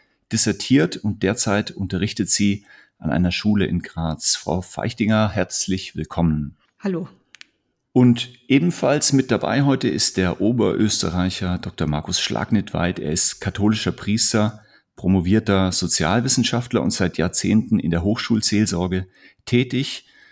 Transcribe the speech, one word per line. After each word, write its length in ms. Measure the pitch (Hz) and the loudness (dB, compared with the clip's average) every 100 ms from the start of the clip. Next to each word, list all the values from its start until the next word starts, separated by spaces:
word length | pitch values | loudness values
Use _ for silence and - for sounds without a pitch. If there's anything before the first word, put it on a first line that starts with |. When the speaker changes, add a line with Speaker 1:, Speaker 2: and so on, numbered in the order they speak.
| _ _ - | _ _ -6
Speaker 1:
dissertiert 680 | 113 - 98 - 135 175 - | 0 0 0 2 2 2 -2
und 240 | 110 98 | -6 -2
derzeit 480 | 95 113 - 101 107 | -2 -2 0 0 -2
unterrichtet 580 | - 98 92 101 - 92 | -6 -6 -2 -4 -4 -2
sie 380 | - 101 98 _ - _ _ | 0 0 0 _ -20 _ _
an 100 | - | -4
einer 240 | 170 175 | 0 0
Schule 320 | 175 208 208 | 0 0 2
in 160 | 190 - | 2 -2
Graz. 560 | - - 82 78 - - | -6 -6 -4 -4 -2 -4
Frau 240 | - 87 | -2 -2
Feichtinger, 680 | 95 - - - 107 110 107 | -2 -6 -6 -2 2 2 2
herzlich 680 | 101 92 - - 92 - - | 0 -4 -4 -4 -4 -4 -8
willkommen. 600 | 78 - 85 76 71 - _ _ | -6 0 0 0 -4 -12 _ _
Speaker 2:
Hallo. 300 | 202 170 - _ _ - - _ _ _ _ | -6 -4 -6 _ _ -20 -20 _ _ _ _
Speaker 1:
Und 360 | 127 123 120 - - - | 4 6 4 -2 -10 0
ebenfalls 680 | 135 170 - - 151 - | 2 2 0 0 2 2
mit 160 | 135 127 | 2 2
dabei 320 | 117 - 117 | 0 0 2
heute 260 | 139 127 117 | 2 2 0
ist 300 | 82 - - | 0 0 0
der 240 | 92 - | 0 2
Oberösterreicher 1120 | 104 123 98 - 107 - 92 90 90 - 92 90 | 0 2 2 2 2 2 -2 0 -2 -2 -4 -4
Doktor 300 | 90 - 76 | -6 -4 -2
Markus 340 | 76 - 90 | -2 -2 -4
Schlagnitweit. 800 | - 58 - 110 - 85 87 92 | -4 -4 0 0 0 -2 -2 -2
Er 140 | - | -2
ist 280 | 82 - - | 0 -2 -2
katholischer 520 | 101 - 104 107 92 | -6 0 2 2 -2
Priester, 680 | - - 110 - 110 104 - _ _ _ | -4 -2 0 2 2 0 -4 _ _ _
promovierter 800 | - 90 95 87 110 110 98 92 | -6 0 2 4 2 4 2 2
Sozialwissenschaftler 1120 | 87 87 - 80 110 127 127 113 120 123 117 | 0 -2 0 2 0 2 0 0 -2 -2 -2
und 80 | 76 | 0
seit 260 | - 90 - | 0 -2 0
Jahrzehnten 600 | 85 - 92 107 - 101 | -2 0 2 2 2 0
in 120 | 85 | 0
der 140 | 85 | 0
Hochschulseelsorge 1000 | 92 113 - 113 - 104 107 87 90 92 92 _ - _ - | 0 -2 0 0 2 2 0 0 -2 -4 -6 _ -20 _ -2
tätig 600 | 120 123 123 139 - _ _ - | 0 0 -2 -4 -8 _ _ -20